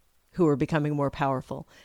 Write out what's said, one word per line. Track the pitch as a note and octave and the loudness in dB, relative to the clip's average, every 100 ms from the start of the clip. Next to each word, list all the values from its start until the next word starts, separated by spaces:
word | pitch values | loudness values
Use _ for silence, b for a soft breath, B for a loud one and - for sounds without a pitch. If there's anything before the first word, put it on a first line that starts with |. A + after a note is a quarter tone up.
| _ _ _ | _ _ _
who | - | 0
were | D#3+ | 2
becoming | C#3 D3+ D#3+ D3+ | 2 2 0 0
more | D3 C#3 | -2 -2
powerful. | - C#3 C3 - C3+ - b | -2 -2 -2 -6 -10 -12 b